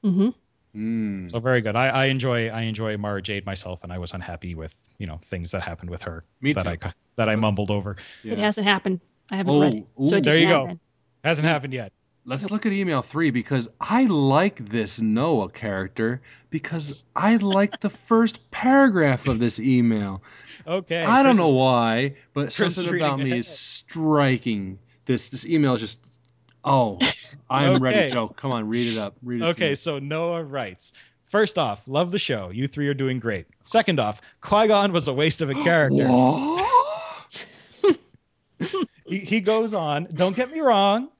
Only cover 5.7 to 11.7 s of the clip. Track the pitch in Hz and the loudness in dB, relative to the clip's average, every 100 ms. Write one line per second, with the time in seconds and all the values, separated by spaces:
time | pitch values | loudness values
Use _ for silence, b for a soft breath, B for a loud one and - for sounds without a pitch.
5.7 | 85 87 85 - 82 - _ 131 131 90 | -10 -12 -12 -12 -14 -18 _ -4 -2 -2
6.7 | 85 92 - _ - 110 107 110 98 101 | -6 -10 -12 _ -2 0 2 2 0 -2
7.7 | 104 98 98 B B 220 220 214 214 202 | -4 -4 -12 B B -10 -2 -2 0 0
8.7 | 196 196 185 _ _ _ 190 185 147 147 | 0 0 -4 _ _ _ -4 2 4 4
9.7 | 110 - - 135 180 143 151 175 160 131 | 0 -8 -2 2 2 4 4 6 4 0
10.7 | - _ _ _ _ 147 139 156 156 135 | -10 _ _ _ _ -2 0 2 0 -2